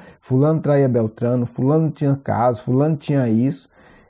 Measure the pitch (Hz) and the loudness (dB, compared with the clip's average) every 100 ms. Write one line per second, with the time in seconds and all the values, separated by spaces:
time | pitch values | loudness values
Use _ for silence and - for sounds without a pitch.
0 | - - - 131 147 160 143 143 135 120 | -14 -18 -2 2 2 2 0 2 2 2
1 | 110 - 120 123 120 - 127 160 156 160 | -2 -2 -2 -2 -2 -2 0 2 0 -2
2 | 143 139 - 104 123 117 - 131 151 147 | -2 -2 -2 0 0 -2 -2 0 0 -2
3 | - 143 123 110 131 139 - _ - - | -2 0 2 2 0 -4 -12 _ -20 -20
4 | _ | _